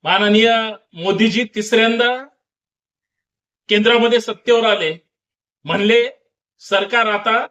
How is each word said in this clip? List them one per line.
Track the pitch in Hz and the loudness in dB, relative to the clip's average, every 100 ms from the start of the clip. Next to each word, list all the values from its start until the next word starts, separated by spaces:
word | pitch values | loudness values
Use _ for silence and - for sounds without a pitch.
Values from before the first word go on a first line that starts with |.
| 156 | -2
माननीय | 190 208 214 226 226 220 208 _ | 0 2 2 2 0 -4 -12 _
मोदीजी | 170 180 - 220 196 247 214 | -8 -4 0 0 0 -6 -8
तिसऱ्यांदा | 208 226 226 233 240 254 277 _ _ _ _ _ _ _ _ _ _ _ _ _ - | -2 0 0 0 -2 -4 -10 _ _ _ _ _ _ _ _ _ _ _ _ _ -2
केंद्रामध्ये | 208 220 233 233 240 | 0 2 2 2 0
सत्तेवर | 226 214 - 233 | -2 -8 0 0
आले, | 226 196 160 165 _ _ _ _ _ _ | 2 -2 -4 -8 _ _ _ _ _ _
म्हणले, | 147 175 208 233 240 - _ _ _ _ | -8 -2 2 2 0 -6 _ _ _ _
"सरकार | - 196 196 240 226 | -4 -4 0 0 0
आता | 208 226 226 262 | -2 -2 -2 -4